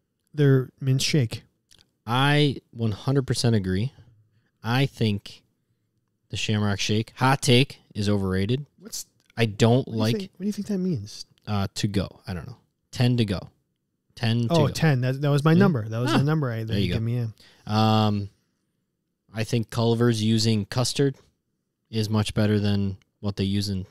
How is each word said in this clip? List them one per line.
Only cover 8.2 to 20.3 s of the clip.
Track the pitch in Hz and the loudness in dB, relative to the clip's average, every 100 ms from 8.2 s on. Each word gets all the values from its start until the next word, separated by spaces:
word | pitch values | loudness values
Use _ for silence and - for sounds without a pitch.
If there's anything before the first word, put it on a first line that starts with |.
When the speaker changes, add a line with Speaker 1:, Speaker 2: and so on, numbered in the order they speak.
| 95 95 98 131 143 _ | 0 -2 -2 -4 -6 _
Speaker 1:
What's | 185 - - _ _ - | -16 -14 -14 _ _ -2
Speaker 2:
I | 117 | -2
don't | 101 113 123 | 2 4 4
Speaker 1:
what | - | 0
do | |
you | 113 | -2
Speaker 2:
like, | 110 117 | -2 -2
Speaker 1:
think, | 190 - | -6 -8
what | |
do | 196 | -6
you | |
think | 208 196 | -6 -4
that | 196 | -2
means? | 185 139 101 - - _ - | -2 -4 -6 -14 -20 _ -6
Speaker 2:
uh, | 104 95 - | -4 -4 -4
to | 110 | -4
go. | 98 - - - | -2 -4 -8 -12
I | |
don't | 90 - | -10 -12
know. | - _ _ _ | -18 _ _ _
Ten | - 123 120 | 0 2 2
to | 107 | 0
go. | 92 - _ _ _ _ _ _ - | -2 -8 _ _ _ _ _ _ -6
Ten | 113 117 117 | -2 0 2
to | |
Speaker 1:
Oh, | 170 139 | 2 2
Speaker 2:
go. | |
Speaker 1:
ten. | - 160 131 | 2 2 2
That, | 127 135 | 0 -2
that | 147 | 0
was | 143 | 2
my | 151 | 4
Speaker 2:
Yeah. | 165 | 4
Speaker 1:
number. | 196 139 110 | 4 2 -4
That | 110 | -4
was | 123 | 0
Speaker 2:
Ah, | 311 | 0
Speaker 1:
the | |
number | 143 156 135 | 2 0 -2
I, | 113 | -4
Speaker 2:
there | 110 98 | -2 -2
you | |
Speaker 1:
they | 92 | 0
Speaker 2:
go. | 87 | -2
Speaker 1:
gave | |
me, | 113 123 | -2 -4
yeah. | 117 - - _ - 107 110 110 107 | -4 -8 -20 _ -4 2 4 4 2
Speaker 2:
Um, | 104 101 - _ _ _ _ _ _ _ _ _ | 0 -4 -12 _ _ _ _ _ _ _ _ _
I | 107 | -6
think | 110 123 110 | -2 -2 -2
Culver's | - 117 117 120 113 | 0 0 4 2 2
using | 107 | 2